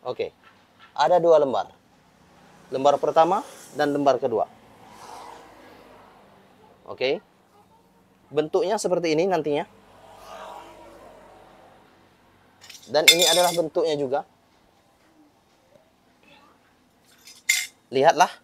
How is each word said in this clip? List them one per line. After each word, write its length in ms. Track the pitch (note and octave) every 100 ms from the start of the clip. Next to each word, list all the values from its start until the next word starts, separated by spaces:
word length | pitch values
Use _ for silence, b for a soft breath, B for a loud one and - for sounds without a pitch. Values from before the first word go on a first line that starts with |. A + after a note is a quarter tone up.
Oke, 320 | A#2+ B2 G#2 _ - _ _ _ - -
ada 240 | D3+ F3
dua 160 | E3+ D#3
lembar. 460 | C#3+ A2 F2+ - _ _ _ _ _ - - - -
Lembar 280 | C3 C3+ C#3
pertama 480 | D3 D3 E3 G3 - - - C3
dan 160 | D3
lembar 240 | C#3+ C#3 B2
kedua. 320 | B2 A2 E2+ - - - - - - - - - - - - - - - - - - - _ _ - - -
Oke. 360 | G2+ B2+ E3 _ _ _ _ _ _ _ _ _ _ _
Bentuknya 480 | C#3 D#3 F#3+ E3+ G#3+
seperti 360 | F#3 F3 E3+
ini 160 | D#3 F#3+
nantinya. 360 | F3 D3+ D3 F3 - _ - - - - - - - - - - - - - - - - - - - _ _ _ _ _ _ _ _ - - -
Dan 200 | C3 D#3+
ini 160 | E3 E3+
adalah 240 | E3 F3
bentuknya 400 | E3+ D#3+ F3+ D#3+ D3
juga. 240 | C#3 C#3+ E3+ _ _ _ _ _ _ _ _ D#4 D4 _ _ _ _ _ _ _ _ _ _ - _ _ _ _ _ _ _ _ - - - - - _ _
Lihatlah. 400 | B2+ D3 D#3 F#3 -